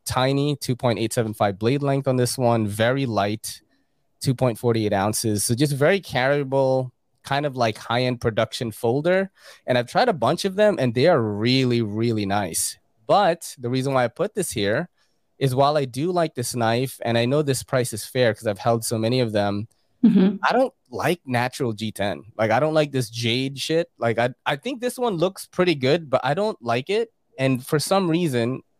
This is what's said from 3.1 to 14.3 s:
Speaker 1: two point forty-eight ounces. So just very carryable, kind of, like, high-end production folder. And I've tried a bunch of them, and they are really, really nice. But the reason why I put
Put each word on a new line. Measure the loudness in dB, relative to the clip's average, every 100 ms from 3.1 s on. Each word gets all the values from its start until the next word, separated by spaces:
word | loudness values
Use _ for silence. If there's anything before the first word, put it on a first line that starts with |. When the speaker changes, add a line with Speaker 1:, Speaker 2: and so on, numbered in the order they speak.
| 0 -2 -2 -8 -14 _ _ _ _ _ -6
Speaker 1:
two | -4
point | 0 0 0
forty-eight | 0 0 0
ounces. | 0 0 0 -2 -2
So | 0
just | 0 0
very | 2 2 2
carryable, | -2 -2 0 0 0 0 2 2 -2 -10 _ _
kind | -4 -2 -2
of, | 0
like, | -2 -2
high-end | -2 0 0 -2
production | -2 0 -2 -4 -8
folder. | -4 -2 0 0 0 -2 _ -20 -10 -2
And | 0
I've | 0
tried | 0 2
a |
bunch | 2 0 0 -2
of | 2
them, | 2 4
and | 0 4
they | 4
are | 4
really, | 2 0 2 2 2 2
really | 0 -2 0 0 0
nice. | 0 -2 -4 -6 -8 _ _ 0
But | 2 4 0 -6 -10
the | -4
reason | -2 0
why | 2 0
I |
put | -2 -4